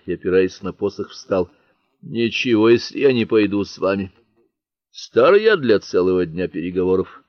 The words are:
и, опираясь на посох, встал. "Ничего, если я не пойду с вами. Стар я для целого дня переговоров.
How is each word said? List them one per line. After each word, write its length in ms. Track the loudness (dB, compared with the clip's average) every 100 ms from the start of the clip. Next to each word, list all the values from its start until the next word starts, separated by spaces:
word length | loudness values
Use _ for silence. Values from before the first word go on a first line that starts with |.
| -10
и, 80 |
опираясь 480 | -8 -2 0 0 -4
на 120 | -14
посох, 360 | -6 -8 -6 -14
встал. 400 | -12 -6 -4 -4 _ _ _ _ _
"Ничего, 680 | -12 -4 -2 -2 0 2 4
если 300 | 2 0 0
я 120 | 0
не 140 | 0 0
пойду 380 | 0 0 -2
с 140 | -6 -4
вами. 340 | -4 -2 -6 _ _ _ _ _ _ _ _
Стар 440 | -20 -6 0 4 4
я 220 | 4 2
для 220 | 2 0
целого 460 | 2 0 2 0 -2
дня 220 | -4 -6
переговоров. 760 | -6 -6 -2 0 -2 -4 -10